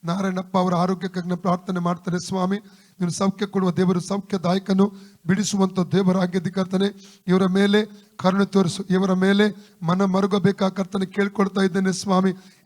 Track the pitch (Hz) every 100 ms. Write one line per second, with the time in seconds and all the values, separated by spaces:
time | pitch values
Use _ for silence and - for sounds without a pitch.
0 | 165 185 196 185 185 190 180 175 180 185
1 | 190 185 175 175 190 180 - 180 175 175
2 | 185 175 - 190 185 208 - - _ -
3 | 175 - 196 - 202 196 185 165 185 180
4 | 175 202 - 190 170 190 190 190 202 -
5 | - _ 165 190 202 202 190 190 151 185
6 | 185 190 180 190 165 196 185 190 202 -
7 | - - - 185 190 190 202 208 214 -
8 | - - 185 196 196 - 170 - 196 185
9 | 190 185 190 202 208 202 - _ 165 185
10 | 196 185 202 202 196 - 190 185 185 196
11 | 190 202 202 202 190 196 190 196 190 180
12 | 202 185 190 185 - _